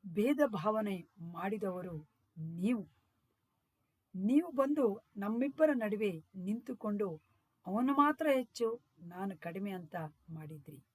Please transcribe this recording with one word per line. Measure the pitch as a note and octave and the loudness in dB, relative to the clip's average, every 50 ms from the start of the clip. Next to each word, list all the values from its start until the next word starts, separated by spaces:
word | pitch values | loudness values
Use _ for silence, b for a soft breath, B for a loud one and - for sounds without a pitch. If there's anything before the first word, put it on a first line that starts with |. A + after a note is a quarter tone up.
| - | -12
ಭೇದ | G3 E3 G3+ G#3 B3+ D4+ D4 D4 | -6 0 2 4 4 4 4 4
ಭಾವನೆ | C4+ G#3 E3 D#3 G#3+ G#3+ A3 G#3+ G#3 G3 F3+ E3 _ _ - | 2 2 0 0 0 0 0 0 -2 -4 -4 -6 _ _ -14
ಮಾಡಿದವರು | E3 E3+ F3 E3 F3 G3+ G#3+ G#3+ G3+ F#3+ F3+ F3+ F#3 F#3 E3+ D3+ D3+ _ _ _ _ _ _ | -14 -12 -8 -4 -4 -4 -2 -2 -2 -2 -4 -4 -6 -8 -8 -10 -12 _ _ _ _ _ _
ನೀವು. | E3 D#3 D#3+ E3+ E3+ F3+ G#3+ B3 A3 F#3 - _ _ _ _ _ _ _ _ _ _ _ _ _ _ _ _ _ _ _ _ _ _ _ _ _ | -10 -10 -8 -6 -2 0 0 0 0 -2 -10 _ _ _ _ _ _ _ _ _ _ _ _ _ _ _ _ _ _ _ _ _ _ _ _ _
ನೀವು | F#3 F#3+ G#3+ C4 D4 F4+ E4+ | -2 0 4 4 4 4 4
ಬಂದು | C#4+ B3+ C4+ C#4 D4 D4+ C4+ A3 G3 A3 _ _ _ | 2 2 2 2 4 4 4 2 2 0 _ _ _
ನಮ್ಮಿಬ್ಬರ | G#3 G3 G#3 A3 A#3 C4 C#4+ C4+ - D#4 D#4 C#4+ | -6 -4 -2 0 2 0 0 4 4 4 4 4
ನಡುವೆ | B3 A3 G#3 G#3 G3+ A3 G3+ F3 D#3 - _ _ | 2 0 -2 0 0 0 -2 -2 -4 -10 _ _
ನಿಂತುಕೊಂಡು | F#3+ F3+ F#3+ G#3+ A#3 - - B3 - - G#3+ G#3 G3+ G#3 F#3+ D#3+ D#3 _ _ _ _ _ _ _ _ _ | -8 -4 -4 -4 -4 -4 -8 -10 -6 -4 -4 -2 0 -2 -2 -4 -8 _ _ _ _ _ _ _ _ _
ಅವನು | F3+ F#3+ A3 B3 C4+ C#4 | -2 0 2 2 2 4
ಮಾತ್ರ | C#4+ C#4+ D4 D4 - D#4 D#4 C#4 | 6 4 4 4 2 2 4 4
ಹೆಚ್ಚು, | C4 B3 - _ - A#3 A3 A#3 A#3+ _ _ _ _ | 2 2 -2 _ -2 -2 -2 -2 -4 _ _ _ _
ನಾನು | E3+ E3+ F3 F3+ G3 G3 F#3+ | -16 -14 -8 -6 -6 -6 -6
ಕಡಿಮೆ | D#3+ - E3+ E3+ F#3+ G3 G3+ | -6 -8 -8 -6 -6 -6 -4
ಅಂತ | F#3+ F#3 F3+ D3+ - F3 D#3+ D3+ - _ _ - | -6 -6 -8 -8 -6 -6 -6 -6 -10 _ _ -14
ಮಾಡಿದ್ರಿ. | D#3+ D#3+ D#3 D3+ D#3+ D3+ C#3+ - D3+ C3+ _ _ | -14 -12 -12 -12 -14 -14 -16 -18 -18 -20 _ _